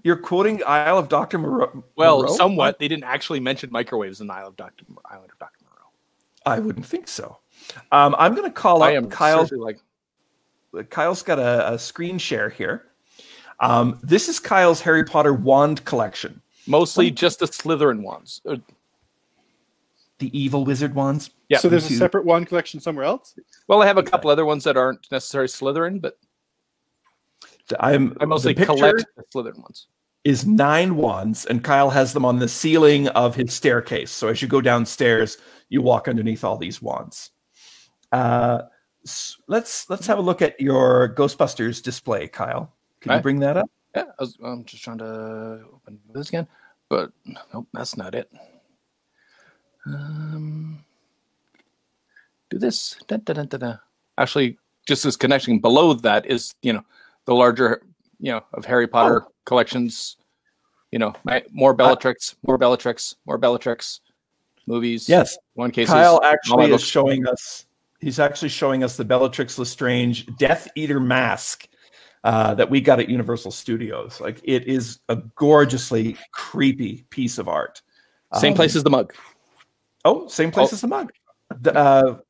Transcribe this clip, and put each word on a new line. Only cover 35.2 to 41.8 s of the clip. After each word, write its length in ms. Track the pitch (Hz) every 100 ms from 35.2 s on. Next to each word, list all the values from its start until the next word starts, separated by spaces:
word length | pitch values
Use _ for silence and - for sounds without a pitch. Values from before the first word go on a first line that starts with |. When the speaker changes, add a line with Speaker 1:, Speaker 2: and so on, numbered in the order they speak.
| 110 - _ _ _
Speaker 1:
you 120 | 135
walk 260 | 127 113 135
underneath 360 | 117 110 110
all 140 | 101 107
these 240 | - -
wands. 500 | 113 - - - - _ _ _ - - _ _ _
Uh, 500 | 120 120 120 120 120 - _ _ _ -
s-, 320 | - - - -
let's, 420 | 220 233 - -
let's 180 | 196 190
have 100 | 202
a 40 |
look 200 | 185 175
at 180 | 151 -
your 540 | 139 131 127 127 123 110
Ghostbusters 680 | 143 - 135 - 117 117